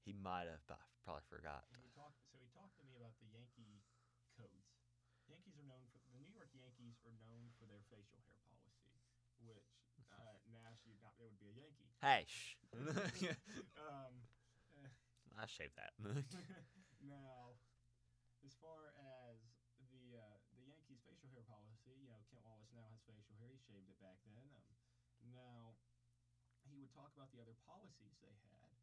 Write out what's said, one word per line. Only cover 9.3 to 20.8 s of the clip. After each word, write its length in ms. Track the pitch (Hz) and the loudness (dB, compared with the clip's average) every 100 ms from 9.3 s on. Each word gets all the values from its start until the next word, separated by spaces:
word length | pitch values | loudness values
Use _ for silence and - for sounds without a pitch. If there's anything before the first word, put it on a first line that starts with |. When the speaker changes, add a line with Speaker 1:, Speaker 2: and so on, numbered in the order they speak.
| - | -10
Speaker 2:
which, 320 | 117 107 - - - - 113 | -8 -8 -12 -20 -20 -18 -14
uh, 240 | 104 110 101 | -10 -8 -10
Speaker 1:
<laughs> 80 | 101 | -10
Speaker 2:
Nash, 320 | 113 117 113 | -10 -8 -10
you'd 160 | 113 104 | -12 -12
not 160 | 107 110 | -12 -10
be 80 | |
able 120 | 117 101 | -12 -10
to 60 | |
be 80 | 101 | -8
a 40 | 110 | -8
Yankee. 260 | 151 143 - - | -8 -12 -16 10
Speaker 1:
Hey, 240 | 143 127 82 | 12 12 12
shh. 320 | - - - - 113 | 0 -2 -4 -6 2
<laughs> 560 | 143 160 196 - 185 | 8 10 8 8 6
Speaker 2:
<laughs> 460 | - - 214 190 - | 6 2 -4 -4 -6
Um, 340 | 151 139 131 123 117 - - - - 143 | -4 -2 -4 -6 -10 -12 -20 -20 -20 -12
uh, 160 | 139 - - - - 104 | -10 -12 -16 -20 -10 -2
Speaker 1:
I 80 | 110 | -2
shaved 240 | - 73 - | 0 -2 0
that. 160 | - - | -6 0
<laughs> 60 | 104 127 135 180 180 185 - | 6 6 6 0 -4 -6 -8
Speaker 2:
<laughs> 340 | - - - | -14 -18 -10
now, 540 | 139 143 135 127 123 120 - - - - - - - - | -8 -6 -6 -6 -8 -10 -16 -20 -20 -20 -20 -20 -20 -18
as 80 | 139 - | -16 -12
far 320 | 160 160 151 143 | -8 -8 -8 -10
as 400 | 135 131 123 113 113 - - - 131 | -8 -6 -8 -8 -12 -18 -20 -18 -14
the, 300 | 131 123 117 | -12 -8 -6
uh, 160 | 107 104 - | -6 -10 -16
the 80 | 123 131 | -14 -14
Yankees' 320 | 151 | -14